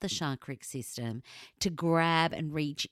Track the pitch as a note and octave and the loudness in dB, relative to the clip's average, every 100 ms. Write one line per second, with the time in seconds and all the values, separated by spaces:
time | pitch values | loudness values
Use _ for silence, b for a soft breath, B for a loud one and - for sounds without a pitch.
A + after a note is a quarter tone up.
0 | G3 - D#3 C3 - C3 - C3+ A#2+ - | -6 -2 -2 -4 -6 -10 -8 -8 -8 -6
1 | A#2 A2+ B B B B G3 D#3+ E3+ E3 | -4 -6 B B B B -2 2 4 4
2 | E3 E3 E3 - D#3 D3+ D3 D3 - | 6 6 4 2 -2 0 -2 -2 -8